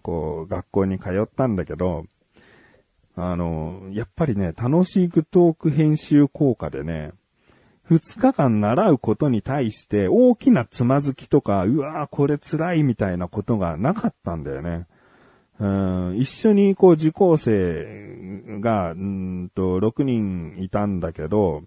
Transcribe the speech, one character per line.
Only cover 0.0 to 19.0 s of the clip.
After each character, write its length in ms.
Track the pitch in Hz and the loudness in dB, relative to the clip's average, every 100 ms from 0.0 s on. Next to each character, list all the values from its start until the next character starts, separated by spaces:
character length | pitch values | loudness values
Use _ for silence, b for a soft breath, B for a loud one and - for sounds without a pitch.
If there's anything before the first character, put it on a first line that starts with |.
こ 420 | - 85 78 78 82 | -8 -6 -6 -8 -8
う、 0 | |
学 220 | 92 - | -10 -4
校 160 | 101 | 0
に 140 | 95 95 | 0 -2
通 120 | 95 92 | -4 -4
っ 80 | 110 | -2
た 220 | - 131 | -2 -2
ん 80 | 98 | -2
だ 80 | |
け 100 | 78 | -4
ど、 300 | 76 90 80 80 _ _ b b b b b b _ _ - | -4 -4 -4 -10 _ _ b b b b b b _ _ -8
あ 180 | 90 | -4
の、 540 | 87 85 80 80 92 95 | -2 -2 -4 -6 -10 -10
や 120 | 104 | -8
っ 40 | 117 | -8
ぱ 120 | - 160 | -4 -2
り 100 | 101 | 0
ね、 160 | 92 | -2
楽 300 | - 120 160 | -2 0 2
し 200 | 185 190 | 2 2
い 40 | 175 | 2
ク 140 | 170 | 0
ト 300 | 151 180 175 | 2 4 4
ー 20 | |
ク 160 | 160 165 | 2 0
編 260 | 143 156 151 | 2 2 2
集 320 | - 147 143 | 4 4 4
効 260 | - 143 | 2 0
果 140 | 117 78 | 0 -4
で 160 | 67 | -6
ね、 280 | 76 82 76 - _ _ b b b b - | -6 -6 -8 -14 _ _ b b b b 0
二 300 | 165 - - | 0 0 -2
日 140 | 262 | 0
間 280 | - 135 107 | 2 2 2
習 300 | 104 131 208 | 2 2 2
う 80 | 139 | 2
こ 160 | 117 | 0
と 140 | 104 147 | 0 0
に 140 | 113 | 0
対 280 | - 143 117 | -2 -4 -4
し 160 | - - | -6 -4
て 220 | 104 101 | 0 2
大 260 | 208 254 | 6 6
き 160 | 233 - | 6 4
な 140 | 196 | 4
つ 180 | 113 - | 2 -2
ま 180 | 123 139 | 2 2
ず 140 | 143 | 0
き 140 | 131 - | -6 0
と 120 | 147 | 0
か、 260 | - 101 92 | 2 0 2
「う 120 | 151 | 0
わ 280 | 139 156 147 | -2 -6 -6
ー、 20 | |
こ 160 | - 143 | -2 0
れ 100 | 147 | 0
辛 380 | - 156 170 | -4 -4 0
い」 80 | 170 | 2
み 140 | 143 113 | 2 0
た 160 | 101 | -2
い 40 | 90 | -2
な 120 | 90 | -4
こ 160 | 104 | -6
と 140 | - 113 | -2 -2
が 180 | 87 78 | -2 -2
な 180 | 123 | -2
か 140 | 208 240 | -2 -4
っ 60 | - | -6
た 100 | - | -8
ん 80 | 85 | -8
だ 100 | 69 | -8
よ 80 | 67 | -8
ね。 280 | 82 85 87 b b b b b b - | -6 -8 -10 b b b b b b -6
う 60 | 101 | -2
ん、 500 | 98 95 92 90 98 | 0 0 -2 -2 -2
一 100 | 135 | -4
緒 240 | - 220 | 0 2
に 220 | 202 202 | 4 4
こ 160 | 190 185 | 6 6
う、 20 | |
受 180 | 160 156 | 6 2
講 240 | - 190 156 | 2 4 4
生 1200 | - 104 90 80 78 101 101 92 92 98 - 104 | 2 2 2 -2 -8 -14 -18 -16 -14 -14 -12 -6
が、 300 | 113 107 87 | -2 0 -2
う 40 | |
ん 560 | 82 | -4